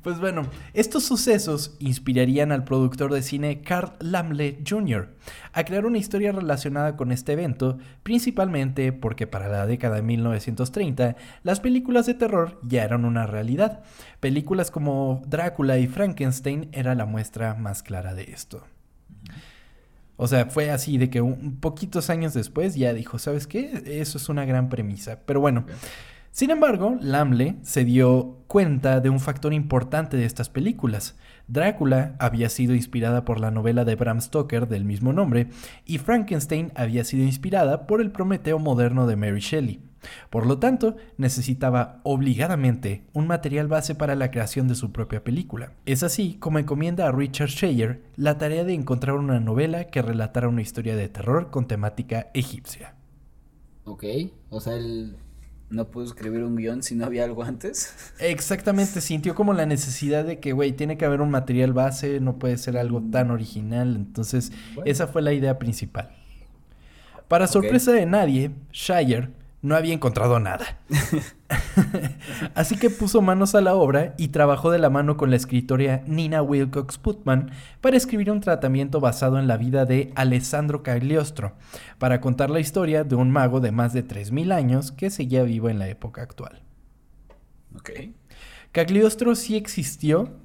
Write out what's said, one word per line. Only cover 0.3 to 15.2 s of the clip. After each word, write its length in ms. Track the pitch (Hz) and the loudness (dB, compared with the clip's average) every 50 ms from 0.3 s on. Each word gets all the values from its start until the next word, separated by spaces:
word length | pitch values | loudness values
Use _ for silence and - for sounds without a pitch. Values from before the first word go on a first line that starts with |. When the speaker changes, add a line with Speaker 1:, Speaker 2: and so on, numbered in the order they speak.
| 175 165 143 131 - - - - - | -2 -2 -6 -6 -8 -12 -18 -8 0
Speaker 1:
estos 300 | - 220 214 - 302 - | 0 0 0 0 -2 0
sucesos 720 | - 262 208 - 254 220 196 202 160 156 147 147 - - - | 0 0 0 4 4 2 2 2 -2 -4 -4 -4 -8 -12 -8
inspirarían 720 | 143 135 127 - - - 127 127 127 127 131 143 147 147 | -2 -2 -2 -2 -2 0 2 2 4 4 4 2 2 2
al 120 | 147 135 127 | 0 -2 -2
productor 500 | - 135 131 131 127 127 - 143 139 143 | 0 2 2 2 2 2 0 -2 -2 -2
de 80 | 139 | -2
cine 400 | 131 135 143 143 147 147 143 147 | -2 -4 -4 -4 -4 -4 -4 -6
Carl 320 | - - 180 180 180 - - - | -4 -4 -4 -4 -4 -6 -8 -10
Laemmle 640 | 165 165 180 180 170 160 151 143 151 143 139 135 147 - | -6 -4 -2 -2 -2 -2 -2 -2 -2 -4 -4 -6 -6 -4
junior 480 | 202 220 208 170 120 104 92 - - - - - - - - - - | -2 -2 0 0 0 -2 -2 -6 -12 -20 -20 -20 -20 -18 -20 -8 -4
a 100 | 170 165 | -4 -4
crear 200 | - 185 202 208 | -2 -2 -2 0
una 120 | 233 240 220 | 0 0 0
historia 320 | 196 - - 196 208 208 | -2 -2 -2 0 0 0
relacionada 640 | 196 196 180 160 143 135 - 147 139 143 147 151 147 147 | 0 -2 0 0 -2 -2 -2 -4 -2 -2 -2 -2 -2 -2
con 140 | 127 123 | -2 -2
este 220 | 123 123 - - 147 | -2 -2 -2 -2 -2
evento, 440 | 156 175 156 113 - 131 131 131 131 - - - - | -2 0 -2 -2 0 0 -2 -2 -4 -8 -18 -20 -16
principalmente 920 | - 196 226 240 233 247 - 196 190 190 175 147 135 135 131 139 135 131 | -4 0 0 2 2 0 0 0 0 0 0 -2 -2 -2 -2 0 -2 -2
porque 360 | 131 131 - 113 107 - 113 - | -2 -2 -4 -4 -4 -4 -6 -6
para 200 | - 98 95 101 | -6 -6 -4 -2
la 180 | 104 101 98 104 | -2 -2 0 0
década 300 | 120 123 - 120 110 107 | -2 0 0 0 0 0
de 40 | |
mil 220 | 107 113 117 113 117 | 0 0 0 0 2
novecientos 480 | 117 117 107 - - 113 101 127 127 | 0 0 -2 -2 -4 -4 -4 -4 -4
treinta 440 | - 208 202 160 135 135 127 120 120 - - - - - - | -2 -2 -2 -2 0 0 0 0 0 -4 -12 -20 -20 -8 -2
las 160 | 180 190 196 | -2 -2 0
películas 460 | - 254 247 254 247 254 247 240 233 240 | 2 2 2 2 2 2 2 4 4 2
de 80 | 240 | 0
terror 440 | 247 247 220 208 180 165 165 - - - | 0 0 2 2 2 0 0 -4 -12 -6
ya 200 | 120 123 123 110 | -2 0 0 2
eran 220 | 107 117 120 120 | 2 0 0 2
una 220 | 120 117 117 113 104 | 2 0 0 -2 -2
realidad. 560 | 104 107 107 113 127 151 202 220 214 - - - - - - - - - | -4 -4 -2 -2 2 2 2 0 0 -6 -16 -20 -20 -20 -20 -20 -14 -6
Películas 520 | - 135 135 147 143 - 190 185 175 170 | -2 0 0 0 0 -2 -2 -2 -2 -2
como 500 | - 160 147 147 139 135 135 135 131 131 | -4 -4 -2 -2 0 0 0 0 -2 -2